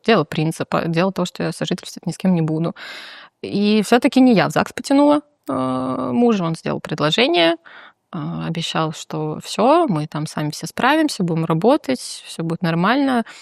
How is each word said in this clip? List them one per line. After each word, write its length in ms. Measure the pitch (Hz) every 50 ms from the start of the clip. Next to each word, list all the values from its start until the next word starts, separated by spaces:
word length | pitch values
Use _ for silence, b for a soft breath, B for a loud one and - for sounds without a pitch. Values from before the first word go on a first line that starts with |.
| _
дело 180 | 220 226 180 151
принципа, 600 | - - 160 156 160 160 - 139 - - 165 -
дело 260 | 170 165 165 185 196 185
того, 140 | - 175
что 160 | - - - 170
я 100 | 165 170
сожительствовать 540 | - - - 185 - - - - - -
ни 60 | 175 -
с 60 | -
кем 160 | - 185 180
не 80 | 165 160
буду. 320 | 156 156 156 170 165 B B B B B B B B B B B B _ _ -
И 400 | 196 - 196 208 208 214 214 196
всё-таки 380 | - 233 247 - 262 - 262
не 120 | 262 254 233
я 140 | 175 147 147
в 40 | -
загс 200 | 160 - - -
потянула, 480 | - - - 277 277 285 294 294 302 - _ _ _ _ -
а, 640 | 269 262 254 262 262 254 262 262 254 254 254 247 247
мужа. 320 | 240 240 240 220 196 170
Он 100 | 165 165
сделал 240 | - - 147 147 -
предложение, 760 | - - 156 - - 156 175 - 247 294 349 349 330 330 339 - B B B B B B B _ _ _ -
а, 340 | 160 147 165 165 160 160
обещал, 460 | 160 165 170 160 - - 165 160 156 160
что 460 | - - - 156 156 156 151 151 - -
всё, 420 | - - - 208 262 302 349 330 254
мы 180 | 170 151 151
там 200 | - - 151 156
сами 240 | - - - 151 151
все 160 | - - 160
справимся, 580 | - - - 226 254 302 320 311 285 - - 180
будем 200 | 170 160 160 160
работать, 560 | - 165 160 190 240 294 311 - - 262 - - - - - -
всё 160 | - - - 165
будет 180 | 165 165 - 175
нормально, 640 | 165 165 165 180 208 254 285 277 269 254 233 226 B B B